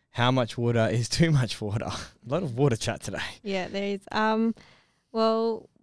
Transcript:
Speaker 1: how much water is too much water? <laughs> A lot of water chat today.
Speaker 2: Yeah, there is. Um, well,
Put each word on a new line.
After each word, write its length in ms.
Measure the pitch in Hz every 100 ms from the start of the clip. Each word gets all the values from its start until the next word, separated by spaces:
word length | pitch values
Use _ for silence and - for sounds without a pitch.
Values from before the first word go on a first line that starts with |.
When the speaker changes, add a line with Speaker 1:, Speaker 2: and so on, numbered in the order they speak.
| _
Speaker 1:
how 200 | - 123
much 260 | 131 113 -
water 300 | 120 117 110
is 160 | 120 113
too 240 | - 165
much 300 | 143 120 -
water? 240 | 107 107 -
<laughs> 400 | - - - 117
A 20 |
lot 140 | 160
of 140 | 160 117
water 180 | 139 110
chat 260 | 123 -
today. 200 | - 90 - -
Speaker 2:
Yeah, 240 | 208 190 180
there 260 | 196 202
is. 80 | 196 -
Um, 440 | 214 220 220 226 - - - _ _ _
well, 580 | 226 226 226 226 220 - _